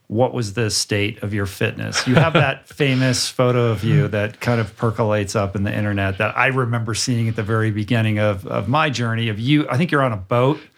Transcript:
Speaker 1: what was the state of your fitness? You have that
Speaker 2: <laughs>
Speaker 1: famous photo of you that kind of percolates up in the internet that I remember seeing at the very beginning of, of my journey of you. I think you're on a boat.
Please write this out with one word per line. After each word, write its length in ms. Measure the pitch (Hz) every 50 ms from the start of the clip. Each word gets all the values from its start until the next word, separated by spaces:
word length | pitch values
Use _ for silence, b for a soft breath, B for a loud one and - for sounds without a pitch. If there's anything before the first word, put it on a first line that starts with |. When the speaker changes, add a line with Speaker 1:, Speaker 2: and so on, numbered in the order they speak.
| _ -
Speaker 1:
what 260 | 107 110 127 120 -
was 180 | 123 113 101
the 160 | 92 123 113 104
state 540 | 104 - - - 107 101 104 107 117 -
of 100 | 104 101
your 140 | 107 101 101
fitness? 600 | 92 - - 117 110 - 110 110 107 - - -
You 100 | 131 123
have 180 | - - 151 151
that 340 | 165 147 135 139 - - -
Speaker 2:
<laughs> 60 | -
Speaker 1:
famous 560 | - 147 135 127 127 131 131 120 - - -
photo 400 | - - 127 123 120 120 120 117
of 120 | 110 95
you 260 | 101 117 147 147 135 98
that 320 | 110 104 104 104 - -
kind 200 | - 120 120 117
of 160 | 110 - -
percolates 580 | - 120 113 110 127 117 107 107 107 101 95 -
up 220 | 110 101 98 98
in 60 | 101
the 120 | 98 104 110
internet 440 | 107 104 104 101 98 98 95 95 98
that 180 | 107 107 -
I 120 | 117 123 135
remember 440 | 131 131 127 117 120 117 113 117
seeing 360 | 110 - - 135 123 113 117 113
at 80 | 113
the 60 | 117
very 280 | 104 98 113 110 110 110
beginning 480 | 101 107 107 - 123 113 110 110 107 104
of, 280 | 107 107 101 95 -
of 220 | 113 120 117 101 107
my 220 | 135 156 156 156
journey 400 | 123 110 120 117 113 113 117 113
of 100 | 104 101
you. 260 | 117 135 151 147 147 -
I 80 | - 123
think 120 | 175 151
you're 120 | 151 143
on 100 | 135 127
a 60 | 113 95
boat. 420 | 95 - 120 120 127 139 151 - - - _